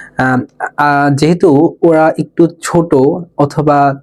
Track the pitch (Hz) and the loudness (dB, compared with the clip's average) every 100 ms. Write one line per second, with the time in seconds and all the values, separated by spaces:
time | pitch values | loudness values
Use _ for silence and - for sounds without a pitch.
0 | - - 127 127 - - - - 147 143 | -12 -6 -2 -2 -6 -10 -10 -4 0 0
1 | 143 139 151 175 180 139 165 - 170 160 | 0 0 0 2 2 4 0 0 0 2
2 | 160 - 151 - 170 - - 175 165 139 | 0 -2 -4 0 0 -2 -4 -2 0 0
3 | 139 180 175 - 143 156 151 143 139 139 | 0 -2 -6 -4 -4 -2 0 0 0 -2